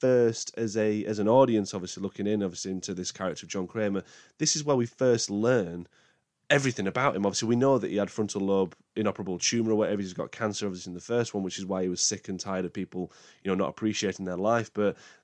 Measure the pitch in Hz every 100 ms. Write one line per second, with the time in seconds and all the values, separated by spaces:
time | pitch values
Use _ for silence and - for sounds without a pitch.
0 | 131 123 117 113 - - 113 110 107 107
1 | - 107 104 127 131 110 98 98 90 -
2 | 95 - 101 107 95 87 95 92 87 90
3 | 90 - 95 78 - 101 90 - 104 98
4 | - - - - 156 156 147 135 120 -
5 | 131 113 - 101 117 127 90 87 85 _
6 | _ _ _ _ - 143 135 117 98 123
7 | 139 98 101 95 113 120 135 127 95 101
8 | 101 - 104 101 98 98 92 - _ -
9 | 104 - 95 87 - 117 110 107 95 101
10 | 95 90 67 - 110 101 104 92 92 87
11 | - 120 117 104 92 92 95 95 92 87
12 | - 101 - 92 101 95 90 - 90 92
13 | 87 - - _ 98 92 76 - 110 104
14 | 104 92 92 87 104 117 107 - 101 -
15 | - -